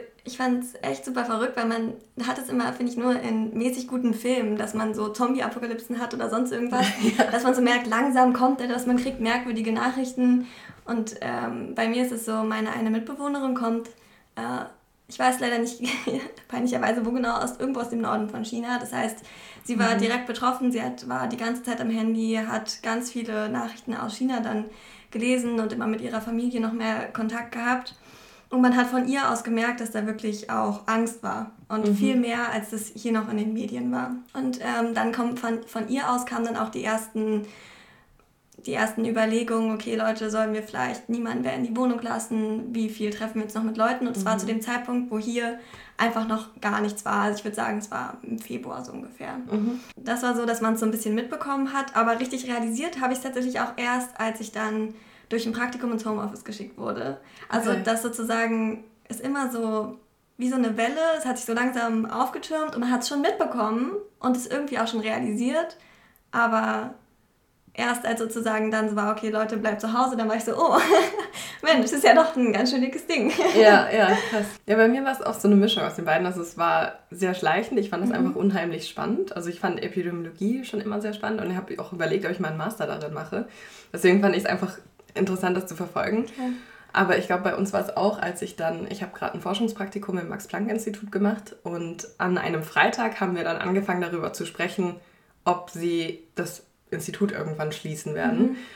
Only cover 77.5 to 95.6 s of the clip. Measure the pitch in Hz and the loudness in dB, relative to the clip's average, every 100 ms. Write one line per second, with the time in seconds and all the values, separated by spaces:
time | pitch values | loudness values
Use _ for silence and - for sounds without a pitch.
77.5 | 170 226 240 202 175 214 226 180 220 196 | 2 2 0 0 0 0 2 0 4 2
78.5 | 190 170 175 - - 147 262 381 180 170 | 2 0 -4 -6 -6 -2 -2 -2 -4 -6
79.5 | 170 190 175 180 185 175 175 165 - 196 | -2 -2 -2 -4 -4 -4 -4 -8 -4 -2
80.5 | 262 247 208 208 208 208 208 - 220 175 | -2 -4 -6 -4 -4 -6 -6 -4 -4 -4
81.5 | 180 - - - 175 160 175 175 180 160 | -6 -6 -10 -8 -4 0 0 0 -2 -2
82.5 | 160 165 - 151 - 151 147 156 196 247 | -2 -4 -4 -4 -4 -6 -8 -6 -6 -6
83.5 | - - - - 175 180 190 202 175 202 | -10 -20 -20 -12 4 8 8 8 4 2
84.5 | 185 185 - - _ - - 185 185 180 | 0 -2 -6 -18 _ -10 -2 0 2 2
85.5 | 180 185 165 175 - 196 220 - - 254 | 0 -2 -6 -6 -2 0 0 -2 -4 -4
86.5 | 247 - - - - 180 175 - 180 190 | -6 -10 -20 -2 2 4 4 2 0 0
87.5 | - 196 196 190 - 196 208 180 180 185 | 0 0 0 0 2 2 2 -4 -4 -8
88.5 | - 165 170 180 196 185 - - 170 175 | -4 -2 -2 -6 -8 -8 -6 -6 -4 -2
89.5 | 202 226 220 196 202 202 185 170 202 - | 0 0 0 -6 -6 -4 -4 -4 -8 -6
90.5 | - 214 220 220 202 - 196 202 220 - | -4 -2 -2 -4 -8 -6 0 2 0 -6
91.5 | - 175 170 170 170 - - 180 180 - | -12 -8 -6 -6 -8 -12 -4 0 2 0
92.5 | 165 156 151 185 - 226 - 190 180 170 | -2 -2 4 4 4 -2 0 -2 0 -2
93.5 | 165 180 190 196 180 175 175 160 - 165 | -2 2 2 2 0 0 -2 -4 -4 -8
94.5 | - 175 - 180 175 - _ _ _ - | -4 -4 0 -2 -2 -14 _ _ _ 0
95.5 | 175 | 0